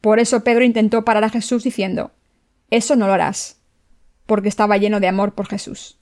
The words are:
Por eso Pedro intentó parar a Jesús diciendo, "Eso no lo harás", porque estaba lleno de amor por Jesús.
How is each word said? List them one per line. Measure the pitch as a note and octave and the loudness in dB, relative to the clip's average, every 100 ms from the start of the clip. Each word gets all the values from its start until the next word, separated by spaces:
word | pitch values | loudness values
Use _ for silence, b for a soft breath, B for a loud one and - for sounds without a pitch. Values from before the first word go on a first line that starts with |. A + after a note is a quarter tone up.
Por | G#3+ A3 | 2 2
eso | A#3 B3 | 2 0
Pedro | G#3+ A#3 | 2 4
intentó | B3 A3+ G#3+ A3+ | 4 4 2 0
parar | A3 G#3+ | 0 0
a | G#3+ | 0
Jesús | A#3 G#3+ A#3+ | -2 -4 -4
diciendo, | B3 A#3 F#3+ F#3 - _ _ _ _ _ _ | -4 -4 -6 -4 -8 _ _ _ _ _ _
"Eso | A3+ A3+ C#4 | -2 2 0
no | G3 | 2
lo | |
harás", | F#3+ E3 - - - _ _ _ _ _ _ _ | 2 0 -4 -12 -16 _ _ _ _ _ _ _
porque | G#3+ G3+ | 0 0
estaba | - G#3 G3+ | 0 2 2
lleno | G#3 G#3 | 2 0
de | F#3+ | 0
amor | F#3+ G3+ | 0 -2
por | G3+ G3 | -4 -8
Jesús. | G3 - - - _ | -8 -12 -16 -18 _